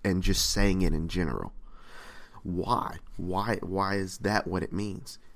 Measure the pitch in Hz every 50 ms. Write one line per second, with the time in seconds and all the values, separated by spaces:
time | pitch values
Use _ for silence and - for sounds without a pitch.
0 | - 101 92 95 90 - 95 - - - - - 98 101 92 95 90 82 82 76
1 | 82 82 - 90 87 73 58 50 50 - - - - - - - - - - -
2 | - - - - - - - - - - 87 87 - - 120 - - - 87 -
3 | - - - - 85 90 92 95 104 113 110 - - - 92 95 98 95 98 98
4 | 95 92 95 - 101 98 107 104 - - 92 92 87 - - 92 104 104 92 -
5 | - - - - - - -